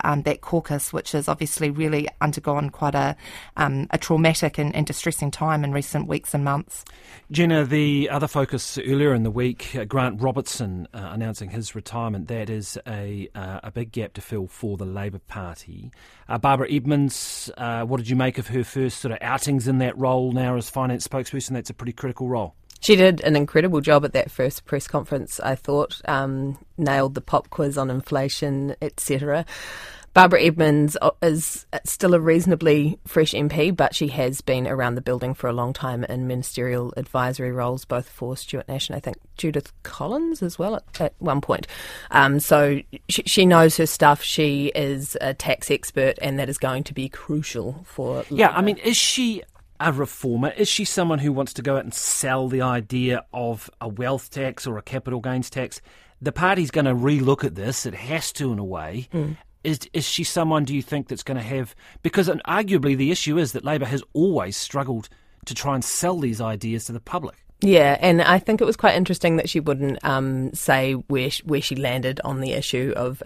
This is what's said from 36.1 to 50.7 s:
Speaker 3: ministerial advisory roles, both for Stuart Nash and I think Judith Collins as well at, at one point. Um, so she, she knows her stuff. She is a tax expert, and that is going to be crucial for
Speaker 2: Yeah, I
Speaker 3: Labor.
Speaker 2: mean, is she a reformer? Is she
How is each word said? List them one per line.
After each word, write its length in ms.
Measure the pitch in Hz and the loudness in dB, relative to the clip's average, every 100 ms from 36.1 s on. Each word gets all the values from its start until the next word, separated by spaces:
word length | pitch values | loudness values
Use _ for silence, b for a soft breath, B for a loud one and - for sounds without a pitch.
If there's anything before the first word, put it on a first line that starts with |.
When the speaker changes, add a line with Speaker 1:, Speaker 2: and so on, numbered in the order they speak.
| 127 127 | -4 -4
Speaker 3:
ministerial 640 | 123 123 - 123 123 120 123 | -4 -6 -4 -2 -2 -4 -6
advisory 560 | 131 131 127 131 127 | -4 -2 -2 -2 -4
roles, 320 | 127 123 127 | -2 -4 -4
both 240 | - 123 117 | -4 -6 -6
for 280 | - 123 131 | -10 -8 -8
Stuart 300 | - 135 - | -8 -10 -6
Nash 200 | 135 - | -6 -6
and 80 | - | -6
I 40 | |
think 160 | - - - - | -8 -10 -14 -6
Judith 360 | 160 147 - - | -2 -2 -4 -12
Collins 580 | - - 143 262 330 320 | -14 -8 -4 -2 -2 -2
as 160 | 175 - | -4 -4
well 180 | 185 220 | -4 -4
at, 240 | - - | -6 -4
at 140 | 165 - | -4 -2
one 220 | 165 143 | -2 0
point. 260 | - 131 - B B B B | 0 -2 -4 B B B B
Um, 300 | 139 135 143 | 6 6 4
so 400 | - 151 143 139 - - - | 4 6 6 2 -4 -14 -6
she, 140 | - - | -4 2
she 200 | - 185 | 6 8
knows 300 | 170 160 - | 10 8 6
her 100 | 160 | 0
stuff. 360 | - 151 147 | 4 6 6
She 500 | - - 151 143 143 | 2 0 2 0 -2
is 420 | - 139 139 143 - | -2 -2 -2 -6 -4
a 140 | 135 | -4
tax 360 | 135 - 131 - | -4 -2 -2 0
expert, 480 | 139 - - 135 - | -2 -2 0 2 2
and 180 | 139 135 | -2 -2
that 100 | 135 | -4
is 100 | 143 | -2
going 260 | 131 127 | -2 -2
to 100 | 160 | -4
be 140 | 147 135 | -6 -8
crucial 760 | - - 147 151 120 101 143 185 | -8 -4 -4 -4 -6 -6 -8 -12
for 380 | - 127 131 - | -6 -4 -4 -2
Speaker 2:
Yeah, 180 | 143 214 | 4 4
I 80 | - | 4
Speaker 3:
Labor. 60 | 196 | 2
Speaker 2:
mean, 100 | 196 | 2
is 180 | 226 233 | 2 2
she 460 | - - 247 208 - - - - | 2 2 0 -2 -8 -20 -18 -4
a 120 | 156 | -2
reformer? 580 | 135 135 - 135 117 139 - | 0 -2 -4 -2 0 0 0
Is 100 | |
she 160 | 208 | 0